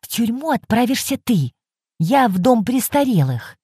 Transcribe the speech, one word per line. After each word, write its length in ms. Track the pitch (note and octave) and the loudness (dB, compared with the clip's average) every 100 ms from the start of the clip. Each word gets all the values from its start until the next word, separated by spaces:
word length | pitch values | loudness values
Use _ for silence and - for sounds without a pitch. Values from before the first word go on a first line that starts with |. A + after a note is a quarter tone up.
"В 80 | - | -10
тюрьму 420 | - A#3 B3 D#4+ | -4 -2 -2 -2
отправишься 640 | C#4 _ A3+ A#3+ C4 - C4+ | -4 _ 0 0 -2 -4 -6
ты! 360 | - G#3+ B2+ _ _ _ _ _ | 0 0 0 _ _ _ _ _
Я 300 | E3 C#4 B3 | 0 2 2
в 100 | F#3 | 2
дом 260 | A3 A#3+ | 2 2
престарелых!" 920 | F#3+ B3+ - C#4+ C#4 G#3 C3+ B2 - - | 2 -2 0 0 2 2 0 -2 -8 -20